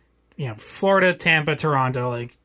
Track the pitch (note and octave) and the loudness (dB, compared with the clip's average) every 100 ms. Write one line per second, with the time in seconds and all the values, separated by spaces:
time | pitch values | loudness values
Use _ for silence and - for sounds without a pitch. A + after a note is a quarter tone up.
0 | _ _ _ - C3 G#2+ - - G3 F#3+ | _ _ _ -10 -10 -8 -10 -2 2 4
1 | F#3 F3+ F3 D#3+ D3+ D3 D#3 C#3 B2+ B2+ | 4 2 2 2 2 -2 0 0 0 -2
2 | B2 A#2+ A#2+ - | -4 -6 -8 -14